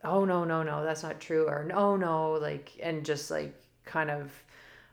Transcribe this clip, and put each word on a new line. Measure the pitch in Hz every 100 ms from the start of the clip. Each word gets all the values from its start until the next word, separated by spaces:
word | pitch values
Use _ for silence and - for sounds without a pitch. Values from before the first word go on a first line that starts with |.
"Oh, | 151 190 196
no, | 180
no, | 170 160
no, | 156 151
that's | 156 156
not | 160 151
true," | - 160 156
or, | 147
"No, | 151 185 202 196
no," | 175 160 160
like, | 156 151 147 139 -
and | 170 160 151
just, | 147 -
like, | 160 147 - - _ -
kind | 165 156
of, | 147 143 - - - - - -